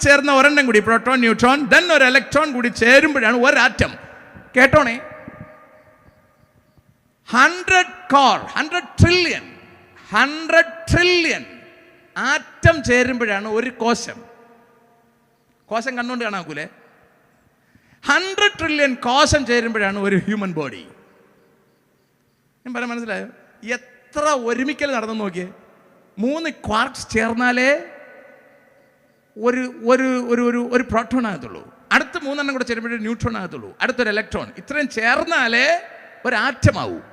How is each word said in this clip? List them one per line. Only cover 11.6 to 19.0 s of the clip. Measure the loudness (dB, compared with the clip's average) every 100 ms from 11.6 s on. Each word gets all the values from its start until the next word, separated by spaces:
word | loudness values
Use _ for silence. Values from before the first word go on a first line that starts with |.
| -20 -20 _ _ _ -8 -4
ആറ്റം | -4 -6 2 2 2 2
ചേരുമ്പോഴാണ് | 2 2 -2 -4 -4 -2 -4
ഒരു | -4 -4
കോശം. | -2 -2 -4 -14 -20 -20 -20 _ _ _ _ _ _ _ _ _ _ _ _
കോശം | -6 -6 -6
കണ്ണുകൊണ്ട് | -6 -6 -6
കാണാക്കൂലേ? | -6 -8 -10 -12 -16 _ _ _ _ _ _ _ _ _ _ _ _ -2
ഹൺഡ്രഡ് | -2 -2 0 0 0
ട്രില്യൺ | -4 0 0 -2